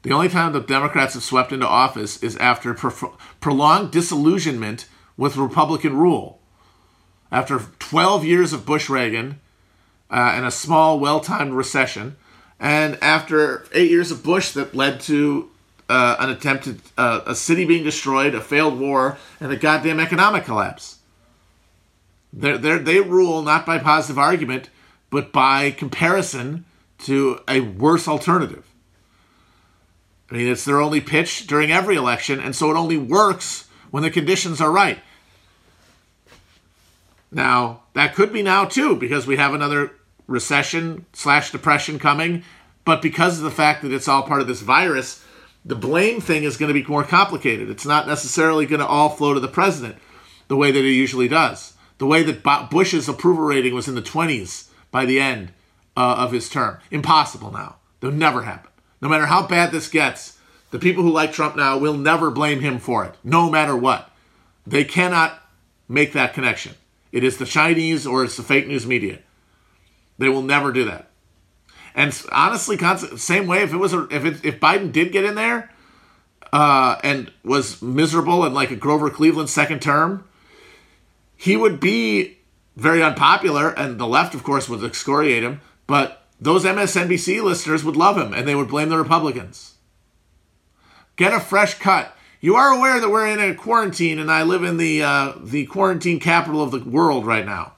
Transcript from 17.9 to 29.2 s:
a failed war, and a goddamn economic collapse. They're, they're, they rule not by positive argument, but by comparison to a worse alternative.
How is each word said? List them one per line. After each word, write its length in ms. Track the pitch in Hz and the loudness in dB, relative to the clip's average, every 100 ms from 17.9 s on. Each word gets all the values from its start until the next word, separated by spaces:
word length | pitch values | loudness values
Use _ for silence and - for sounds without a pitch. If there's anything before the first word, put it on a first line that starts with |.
| 151 139 135 143 | -4 -2 0 0
a 60 | 117 | -2
failed 400 | - 143 156 127 | -2 0 0 -2
war, 380 | 139 135 131 139 - - | 0 0 0 -4 -18 -14
and 140 | 139 | -8
a 40 | 131 | -2
goddamn 440 | 151 156 156 156 | 2 2 0 -2
economic 440 | 160 175 202 202 | 0 4 4 2
collapse. 540 | - 107 95 - - - _ _ _ _ _ _ _ _ _ _ _ _ _ | -2 -4 -4 -8 -20 -20 _ _ _ _ _ _ _ _ _ _ _ _ _
They're, 260 | - 143 113 | -4 -2 0
they're, 220 | 147 165 | 0 0
they 200 | 147 185 | 4 2
rule 420 | 190 185 180 160 | 4 4 4 2
not 220 | 151 156 | 2 2
by 140 | 165 165 | 2 0
positive 400 | 143 156 151 135 | 2 2 0 0
argument, 500 | 147 180 131 127 - _ _ _ _ | 2 2 -4 -8 -10 _ _ _ _
but 220 | 139 139 | -4 0
by 380 | 139 135 135 143 | 2 4 4 0
comparison 960 | 135 139 - 165 190 175 131 123 165 - _ _ _ | -4 -8 -2 2 2 -2 -6 -8 -10 -14 _ _ _
to 340 | - 139 135 120 - | -2 0 0 -2 -2
a 140 | 135 | -2
worse 480 | 117 95 143 165 160 | -2 0 2 4 0
alternative. 580 | 151 175 175 139 - _ _ _ _ _ _ | -2 2 0 0 -8 _ _ _ _ _ _